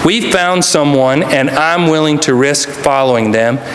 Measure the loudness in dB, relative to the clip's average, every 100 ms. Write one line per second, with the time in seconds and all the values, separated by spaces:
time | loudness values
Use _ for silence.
0 | 0 0 0 0 0 0 0 0 2 2
1 | 2 0 0 -2 0 0 0 0 0 2
2 | 0 0 0 2 2 0 -4 -4 0 0
3 | 2 0 0 0 0 -2 -6